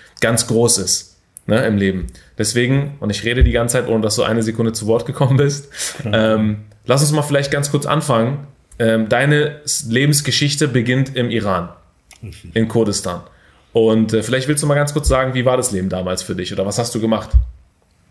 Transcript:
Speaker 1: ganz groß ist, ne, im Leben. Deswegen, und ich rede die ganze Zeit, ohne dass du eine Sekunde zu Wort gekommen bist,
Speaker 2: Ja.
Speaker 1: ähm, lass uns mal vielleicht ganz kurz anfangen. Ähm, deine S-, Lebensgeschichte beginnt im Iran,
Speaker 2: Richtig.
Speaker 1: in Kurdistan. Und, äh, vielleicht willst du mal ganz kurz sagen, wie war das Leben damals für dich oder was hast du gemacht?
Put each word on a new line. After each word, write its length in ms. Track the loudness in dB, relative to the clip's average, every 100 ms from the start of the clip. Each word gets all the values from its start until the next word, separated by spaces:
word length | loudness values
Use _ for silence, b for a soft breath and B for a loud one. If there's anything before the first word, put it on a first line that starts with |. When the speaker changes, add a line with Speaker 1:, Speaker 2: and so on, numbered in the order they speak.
| B -2
Speaker 1:
ganz 280 | 0 0 0
groß 300 | 2 2 2
ist, 380 | -2 -4 -6 _ _ -12 0
ne, 180 | 0 2
im 100 | 2
Leben. 320 | 0 -2 -6 B B -4
Deswegen, 600 | -2 0 2 2 -2 -4
und 100 | -4
ich 120 | -2
rede 200 | -2 4
die 80 | 4
ganze 260 | 4 2 0
Zeit, 100 | 0
ohne 120 | 0
dass 140 | 0 0
du 60 |
eine 180 | 0 0
Sekunde 300 | 0 0 -2
zu 140 | -2 0
Wort 180 | 0 0
gekommen 300 | 0 2 4
bist, 320 | 2 -2 -10 B B B
Speaker 2:
Ja. 300 | -2 2 4
Speaker 1:
ähm, 240 | 2 2 -2 -8 -8 0
lass 140 | 2
uns 100 | 2
mal 100 | 2
vielleicht 280 | 0 0 0
ganz 180 | -2 0
kurz 160 | -2 0
anfangen. 600 | -2 0 0 0 -4 -10 -20 _ -2
Ähm, 280 | 0 2 2
deine 520 | 2 4 2 0 -4
S-, 220 | -6 -6 -2
Lebensgeschichte 800 | 2 2 2 0 0 0 0 0
beginnt 480 | 2 2 0 0 -2
im 140 | -2
Iran, 380 | -2 -2 -2 -4 -12 _ _ _ -20
Speaker 2:
Richtig. 320 | -18 -18 -6 -2
Speaker 1:
in 100 | 0
Kurdistan. 540 | 2 0 -2 -6 -8 -12 b b b b
Und, 380 | -2 2 2 2
äh, 100 | 0
vielleicht 260 | 0 -2 -2
willst 140 | -2
du 40 | 0
mal 80 |
ganz 180 | 0 0
kurz 160 | -2 0
sagen, 240 | 0 0
wie 140 | 0 2
war 100 | 2
das 160 | 0
Leben 160 | -2 -4
damals 340 | -4 -4 -6
für 120 | -6
dich 180 | -6 -6
oder 140 | -4 -4
was 120 | -4
hast 160 | -4
du 60 | -2
gemacht? 300 | -2 -2 0 0 0 -6 _ _ _ _ b